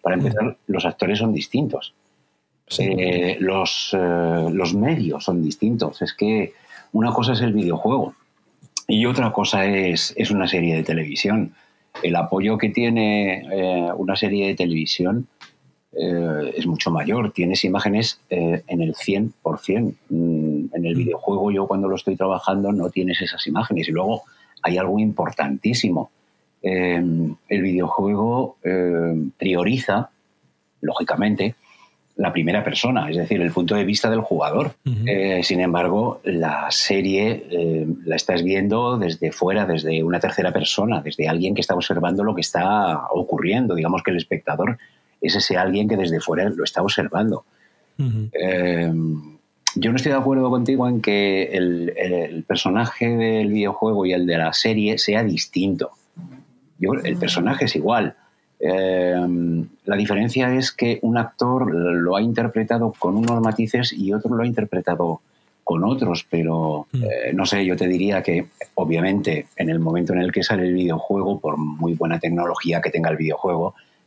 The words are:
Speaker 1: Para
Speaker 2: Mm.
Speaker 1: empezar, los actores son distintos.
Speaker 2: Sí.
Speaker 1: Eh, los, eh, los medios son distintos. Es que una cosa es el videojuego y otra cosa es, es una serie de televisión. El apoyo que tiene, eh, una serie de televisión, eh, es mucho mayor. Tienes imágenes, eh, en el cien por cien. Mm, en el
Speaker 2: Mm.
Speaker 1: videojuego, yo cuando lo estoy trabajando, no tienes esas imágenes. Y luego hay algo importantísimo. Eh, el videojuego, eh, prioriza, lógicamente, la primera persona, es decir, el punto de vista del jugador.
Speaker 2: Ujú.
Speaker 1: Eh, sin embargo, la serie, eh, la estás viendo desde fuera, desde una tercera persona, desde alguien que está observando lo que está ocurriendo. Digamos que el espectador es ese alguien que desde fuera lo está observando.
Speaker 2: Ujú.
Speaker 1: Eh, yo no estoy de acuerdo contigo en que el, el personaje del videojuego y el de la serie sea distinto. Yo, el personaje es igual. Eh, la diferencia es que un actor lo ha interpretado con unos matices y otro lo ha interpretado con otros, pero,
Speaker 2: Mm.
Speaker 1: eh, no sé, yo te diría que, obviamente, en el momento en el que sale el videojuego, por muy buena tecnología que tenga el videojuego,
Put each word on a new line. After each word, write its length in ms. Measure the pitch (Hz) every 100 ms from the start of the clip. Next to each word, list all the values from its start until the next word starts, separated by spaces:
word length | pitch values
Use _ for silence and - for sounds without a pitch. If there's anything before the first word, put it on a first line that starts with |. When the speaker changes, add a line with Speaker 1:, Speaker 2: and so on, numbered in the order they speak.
Speaker 1:
Para 140 | - 180
Speaker 2:
Mm. 40 |
Speaker 1:
empezar, 380 | 135 107 113 - -
los 180 | 92 87
actores 340 | - 92 104
son 140 | 113
distintos. 600 | 90 - 123 147 - - _ _ _ _ _ _ _ _
Speaker 2:
Sí. 160 | - 98 92
Speaker 1:
Eh, 400 | 92 90 87 90
los, 520 | 92 95 90 - -
eh, 540 | 98 90 87 85 85 82
los 220 | 82 87
medios 500 | 92 123 160 90 71
son 200 | - 90
distintos. 580 | 78 76 107 120 76 -
Es 120 | 87
que 400 | - 104 110 95 - - - -
una 180 | 107 117
cosa 200 | 120 117
es 80 | 117
el 120 | 120
videojuego 640 | 104 87 82 107 131 - - _ _ _ _ - - -
y 180 | 107 120
otra 260 | 127 117
cosa 340 | 107 101 101 95
es, 480 | 98 92 85 - -
es 140 | 110
una 160 | 104 90
serie 280 | 92 85 80
de 80 |
televisión. 720 | 78 82 78 71 - 110 - - _ _ _ -
El 140 | 87 87
apoyo 420 | - 95 101 107
que 120 | 110
tiene, 720 | 101 117 117 107 104 101 92 -
eh, 400 | 98 92 90 87 90
una 200 | 95 95
serie 320 | 104 101 98
de 80 | 98
televisión, 720 | 87 80 78 - 90 113 123 _ - _ _ _ _ -
eh, 580 | 85 87 85 76 71 -
es 80 | 87
mucho 240 | 80 -
mayor. 420 | 82 71 117 107
Tienes 300 | - 87 92 95
imágenes, 540 | 95 104 104 113 - _
eh, 340 | 90 82 82 -
en 160 | 87
el 140 | 82 78
cien 360 | - 98 113 -
por 160 | 82 78
cien. 360 | - 101 117 - _
Mm, 560 | 80 85 80 78 73 67
en 120 | 82 85
el 100 | 85
Speaker 2:
Mm. 20 |
Speaker 1:
videojuego, 540 | 117 82 - 98 104
yo 160 | 101 98
cuando 200 | 107 98
lo 80 | 95
estoy 180 | - 95
trabajando, 560 | 95 92 - 98 101
no 180 | 101 87
tienes 320 | 92 92 87
esas 240 | 90 - -
imágenes. 420 | 80 117 87 80
Y 20 |
luego 320 | 80 87 113 - _ - -
hay 140 | 87 90
algo 200 | 92 104
importantísimo. 1120 | 107 101 87 - 73 69 104 120 107 82 - _ _ _ _ _
Eh, 320 | 95 92 90 87 87 82 78 78 _
el 120 | 101
videojuego, 920 | 95 90 87 - 98 104 110 123 131 -
eh, 500 | 90 92 90 85 85 80 76 -
prioriza, 720 | 95 90 87 127 - 101 - _ _ _ _ _ _ _
lógicamente, 720 | - - - - 104 104 196 - _ - - _ _ -
la 160 | 87
primera 320 | 85 80 101
persona, 460 | 98 - 123 127 76
es 80 | 82
decir, 240 | 85 101
el 100 | 87
punto 220 | 82 85 104
de 80 | 95
vista 240 | 104 117
del 120 | 110
jugador. 540 | 110 82 76 92 143 - 139
Speaker 2:
Ujú. 180 | 113 117
Speaker 1:
Eh, 340 | 101 98 92
sin 160 | 87 90
embargo, 600 | 90 87 90 98 120 -
la 440 | - 87 80 76 78
serie, 760 | - - 98 92 98 107 110 -
eh, 380 | 87 82 80 78 - 82
la 100 | 80
estás 280 | - 90
viendo 540 | 87 95 101 107 120 123
desde 320 | 92 82 85
fuera, 340 | - 92 101 95
desde 380 | 82 78 80
una 160 | 82 87
tercera 320 | - - 90
persona, 480 | 87 80 - 107 98
desde 260 | 76 - 78
alguien 280 | 82 92 101
que 60 |
está 120 | 87
observando 500 | 90 - 85 87 95
lo 120 | 104 90
que 60 |
está 640 | - - 92 104 95 76 -
ocurriendo. 640 | 87 90 - 85 113 123
Digamos 300 | 87 80 92
que 80 | -
el 60 | 87
espectador 600 | 82 80 - 78 90 117 - _ _ _
es 140 | - 104
ese 220 | - 92
alguien 300 | 95 98 107
que 100 | 107
desde 220 | 90 82
fuera 280 | - 80 101
lo 140 | 82
está 200 | 78 -
observando. 600 | 95 - - 90 110 92 - _ _ _ _ -
Speaker 2:
Ujú. 320 | 135 110 107 -
Speaker 1:
Eh, 540 | 92 92 90 85 85 82 80 78 76 - _ _ - -
yo 140 | 110
no 60 | 123
estoy 160 | 151
de 60 | 135
acuerdo 320 | 135 135 127
contigo 360 | 123 120 135 123
en 140 | 120
que 440 | 107 101 101 95 92
el, 480 | 95 90 87 85 -
el 460 | 90 87 78 82
personaje 680 | 78 87 95 101 117 - 117
del 380 | 117 113 110 104
videojuego 540 | 107 101 95 110 104 92
y 80 |
el 140 | 90 90
de 100 | 82
la 160 | 80
serie 460 | - 117 110 104 110
sea 240 | - 107
distinto. 680 | 196 85 - - 98 87 - - _ - 131 131 - _ _ _
Yo, 140 | 175 131
el 140 | - -
personaje 480 | - - - - 135
es 100 | 78
igual. 400 | 87 117 107 - _ _ _ _
Eh, 560 | - 92 95 92 90 90 90 87 85 82 82 - -
la 100 | 101
diferencia 560 | 104 101 117 127 127
es 180 | 127 131
que 280 | - 120 117
un 160 | 113 117
actor 560 | 113 - 123 127 117
lo 420 | 82 87 87 87 98
ha 60 |
interpretado 720 | 113 113 113 113 110 117 113 -
con 180 | - 101
unos 240 | 117 117
matices 500 | 113 107 110 123 123
y 220 | - 190
otro 220 | 208 214 120
lo 80 |
ha 40 | 120
interpretado 720 | 113 - 92 90 87 85 80 _ _ _ _
con 200 | - 85
otros, 420 | 98 131 110 85 -
pero, 580 | 85 82 82 80 76 76
Speaker 2:
Mm. 100 | 131
Speaker 1:
eh, 300 | 110 60 60
no 120 | 92 95
sé, 200 | 101 92
yo 100 | 90
te 120 | 90
diría 340 | 90 98 95
que, 240 | 92 85 85 _ - -
obviamente, 720 | 82 82 92 98 98 78 - -
en 120 | 76
el 100 | 82
momento 340 | 82 85 85
en 60 | 90
el 120 | 90
que 120 | 98
sale 200 | 90 104
el 100 | 90
videojuego, 680 | 90 90 82 - 98 95 98
por 180 | 78 78
muy 360 | 76 76 82
buena 260 | 82 82 82
tecnología 600 | 85 85 85 82 85 85
que 80 | 85
tenga 200 | 82 82
el 80 | 78
videojuego, 580 | 78 73 95 85 87 - _ _